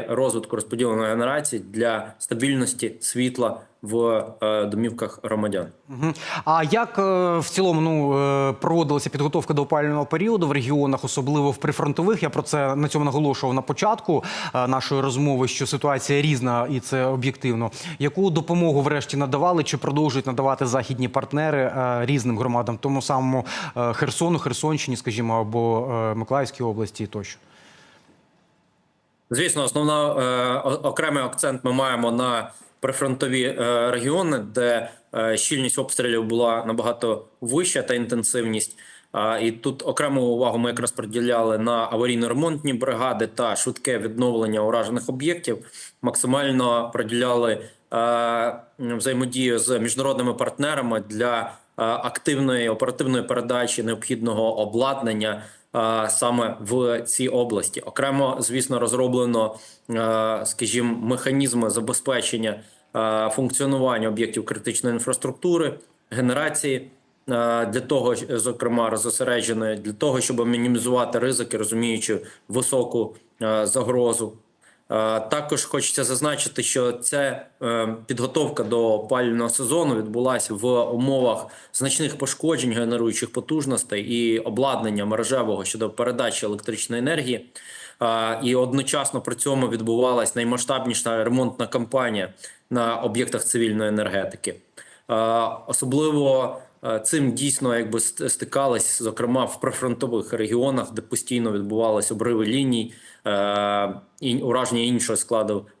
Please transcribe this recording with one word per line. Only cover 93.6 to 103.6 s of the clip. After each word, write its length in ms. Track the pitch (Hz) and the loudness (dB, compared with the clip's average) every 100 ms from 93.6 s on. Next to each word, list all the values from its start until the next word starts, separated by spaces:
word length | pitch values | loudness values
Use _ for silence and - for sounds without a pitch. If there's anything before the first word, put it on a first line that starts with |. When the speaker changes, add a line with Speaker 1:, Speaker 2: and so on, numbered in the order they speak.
| 113 107 107 | 2 2 0
Speaker 1:
енергетики. 600 | 107 98 98 95 - 98 | 0 0 -2 -4 -6 -10
Е, 40 | - _ - - - - 113 113 117 113 - - | -10 _ -20 -20 -18 -4 0 2 2 0 -4 -4
особливо, 880 | - 131 139 156 147 139 131 120 - - _ | -2 0 2 2 2 4 4 2 -6 -14 _
е, 160 | 120 110 | -4 -2
цим 320 | - 160 135 | 0 2 2
дійсно, 460 | 117 139 - 127 117 | 0 -2 0 0 0
якби, 220 | 107 113 | 0 0
ст-, 300 | - - 139 | 0 -2 -2
стикались, 720 | - - 139 139 117 - - | -2 -2 0 2 2 0 0
зокрема, 440 | 113 107 120 127 117 | -2 -2 0 2 0
в 140 | - | -2
прифронтових 760 | 131 - 127 - 127 117 - | -4 -2 -2 -2 -2 -2 -2
регіонах, 600 | 113 107 120 135 127 - | -2 0 2 2 0 -4
де 80 | 110 | -8
постійно 500 | - 117 - 123 113 | -6 -6 -2 0 0
відбувались 600 | 101 101 110 113 107 - | 0 0 0 2 2 0
обриви 340 | 107 120 117 110 | 0 0 2 2
ліній, 480 | 135 135 117 110 - - - 107 | 2 2 0 -2 -10 -20 -8 -2
е, 640 | 101 101 101 | 0 2 2